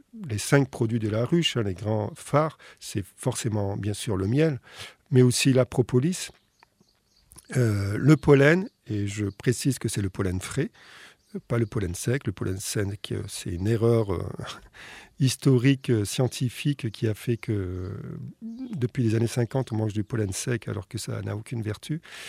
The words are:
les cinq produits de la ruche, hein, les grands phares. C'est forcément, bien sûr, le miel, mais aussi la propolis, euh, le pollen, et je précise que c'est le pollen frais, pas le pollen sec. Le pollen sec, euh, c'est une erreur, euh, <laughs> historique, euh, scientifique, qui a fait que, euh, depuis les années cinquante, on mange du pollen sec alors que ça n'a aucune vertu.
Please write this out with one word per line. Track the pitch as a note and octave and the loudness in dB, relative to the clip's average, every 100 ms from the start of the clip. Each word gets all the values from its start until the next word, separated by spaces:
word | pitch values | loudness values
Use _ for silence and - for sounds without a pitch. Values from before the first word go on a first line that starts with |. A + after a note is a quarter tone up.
| _ A3+ E3+ | _ -14 -6
les | G#2 | -4
cinq | - C#3+ C3+ | 4 4 4
produits | - A2+ A#2 | 0 0 0
de | G#2+ | -2
la | G#2+ A#2+ | -2 2
ruche, | E3+ D#3+ B2+ | 2 2 0
hein, | |
les | G2+ | -2
grands | F2+ G#2 G#2+ G#2 - | -2 -2 0 -2 -8
phares. | - C#3+ D#3 - - - | 0 2 2 -4 -20 -18
C'est | - G#2+ F#2+ _ | -6 -6 -6 _
forcément, | C3 A#2 A2+ G#2+ G2 G#2+ | -4 -2 -2 0 -2 -2
bien | G#2 | -4
sûr, | G2+ - F#2+ | -4 -4 -2
le | F#2+ | 0
miel, | C3 D#3+ C3 - - - - _ | 2 2 0 -8 -18 -18 -20 _
mais | C3 | 6
aussi | B2+ A#2+ C#3 | 6 6 4
la | B2+ B2 | 4 2
propolis, | - A#2 B2 D#3 F#3 - - _ _ _ _ _ _ _ _ _ - - E3+ | 0 2 2 2 -2 -10 -14 _ _ _ _ _ _ _ _ _ -20 -4 2
euh, | A#2 G2+ G2 G#2 | 2 2 0 2
le | C3+ D3+ | 6 6
pollen, | - C#3 C#3 F3 G3+ - - | 8 8 8 6 2 -10 -4
et | G#2 G2+ | -2 -2
je | G2+ G2+ | -2 -4
précise | - - A#2+ C#3+ B2 | 0 -2 0 0 -2
que | A2+ | -4
c'est | - | -2
le | G2 | -4
pollen | - F#2+ F#2 | -2 -2 -2
frais, | - - E3+ - - - - _ _ G3 - | -4 -4 -4 -8 -20 -20 -20 _ _ -16 -4
pas | A#2+ | -2
le | G#2+ | 0
pollen | A2+ F2+ | -2 -4
sec. | F2 - C#3 - | -4 -2 -2 -4
Le | |
pollen | F#2 G2+ F#2+ | -4 -6 -6
sec, | - A2+ G2 G#2 - | -4 -2 -4 -6 -8
euh, | G2+ G2 | -8 -8
c'est | - - | -10 -8
une | F2 G2 | -4 0
erreur, | A#2 A#2 A#2 G2+ | 2 4 4 2
euh, | F2 F#2+ - - - - | -2 -4 -8 -10 -12 -18
<laughs> | - - - - _ | -20 -20 -20 -20 _
historique, | C3 - D3 B2+ C3 C3+ - | 0 2 4 4 4 2 2
euh, | A2+ G2+ | 0 0
scientifique, | - B2+ - B2+ - D3 C#3+ A2+ | 0 -2 0 -4 -2 -4 -2 -6
qui | - A2 | -2 -2
a | |
fait | G#2 - A#2 | -2 -4 -4
que, | - | -2
euh, | G#2 F#2 F#2 F#2 G2+ - - - - | -2 -2 -6 -8 -10 -12 -12 -14 -14
depuis | A3+ A3+ B3+ F#3 A#2+ - | -14 -12 -10 -4 -4 0
les | A2+ A2 | 0 2
années | A2+ | 0
cinquante, | - A#2 C3 B2+ | 0 -2 -2 -4
on | G#2+ | -2
mange | A2 | -2
du | G2+ | -4
pollen | G2 A#2 G#2 | -4 -4 -4
sec | G2 - A#2+ - | -4 -4 -6 -6
alors | G#2 G2 | -8 -8
que | A2 | -10
ça | - A2 | -8 -8
n'a | G2+ G#2 | -6 -8
aucune | - A#2 | -8 -6
vertu. | G#2+ G#2+ - D3+ - - | -6 -8 -8 -8 -8 -18